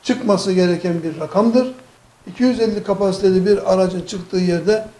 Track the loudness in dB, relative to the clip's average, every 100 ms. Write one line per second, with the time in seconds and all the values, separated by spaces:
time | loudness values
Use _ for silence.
0 | -4 -2 0 0 2 2 2 0 -2 -2
1 | -4 -8 -2 2 4 2 0 -8 -20 _
2 | _ _ -20 0 0 2 -2 -2 -4 0
3 | 0 2 2 2 2 2 2 2 2 -2
4 | -8 -10 -4 -2 0 0 0 0 -2